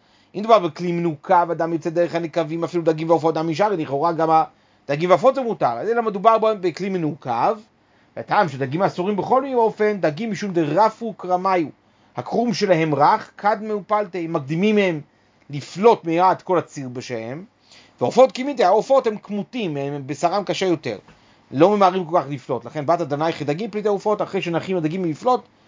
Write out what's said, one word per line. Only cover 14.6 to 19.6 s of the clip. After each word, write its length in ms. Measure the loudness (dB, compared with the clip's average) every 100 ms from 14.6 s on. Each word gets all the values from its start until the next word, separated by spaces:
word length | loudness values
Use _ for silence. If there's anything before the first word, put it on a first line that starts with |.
| 2 4
מהם 260 | 2 0 -8 _ _ _ -12
לפלוט 560 | -12 -10 2 4 4 2
מהרה 260 | 2 4
את 100 | 2
כל 160 | 0 0
הציר 320 | -2 -8 -10
בשהם. 560 | -10 -8 -8 -8 -12 -14 _ _ -20 -20 -4
ועופות 300 | 0 4 4
כימיתי, 320 | 4 -4 2
העופות 440 | 4 4 4 2 2
הם 100 | -4
כמותים, 600 | -6 -8 -6 -6